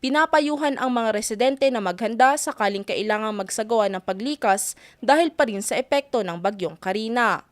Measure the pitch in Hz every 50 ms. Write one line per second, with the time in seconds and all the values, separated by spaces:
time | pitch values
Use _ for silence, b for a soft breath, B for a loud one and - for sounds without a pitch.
0 | - 262 269 302 320 311 - 311 302 294 294 285 302 294 277 - - 262 247 240
1 | 226 220 214 208 214 - 226 202 240 262 277 269 277 269 254 233 202 185 180 180
2 | 233 208 226 220 254 262 277 302 - - 277 - 214 202 202 196 196 - - -
3 | 202 214 214 214 220 220 214 202 196 190 - - 220 214 233 226 214 196 196 190
4 | - - 190 190 214 269 302 285 - 220 196 202 - - - B B B B B
5 | - 214 269 311 349 320 - - 294 226 208 196 202 - 226 226 262 _ - 285
6 | 277 - - 247 208 185 170 170 170 196 208 196 180 160 160 165 - 185 190 214
7 | 220 220 233 247 240 220 185 - - _